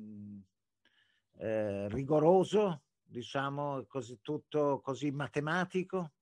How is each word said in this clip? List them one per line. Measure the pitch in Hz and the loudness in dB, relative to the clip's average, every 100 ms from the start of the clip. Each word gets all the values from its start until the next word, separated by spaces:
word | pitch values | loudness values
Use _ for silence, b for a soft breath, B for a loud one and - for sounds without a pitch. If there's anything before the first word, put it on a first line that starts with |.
| 107 104 104 101 95 _ _ _ _ _ _ _ _ - | -14 -14 -14 -14 -18 _ _ _ _ _ _ _ _ -8
eh, | 107 110 107 98 101 | -4 -2 -2 -2 -4
rigoroso, | 120 135 151 156 190 160 208 202 151 _ _ | -4 2 6 8 8 6 4 2 0 _ _
diciamo, | _ 117 110 139 139 143 147 135 | _ -12 -6 -4 -2 -4 -4 -6
è | - | -6
così | 135 117 123 | -8 -8 -10
tutto, | - 151 - 151 143 131 | -8 -8 -2 0 2 0
così | - 123 147 | -2 -4 -4
matematico | 139 139 147 151 180 180 185 180 190 160 _ | -4 -4 -4 -2 -2 0 -2 -2 -4 -6 _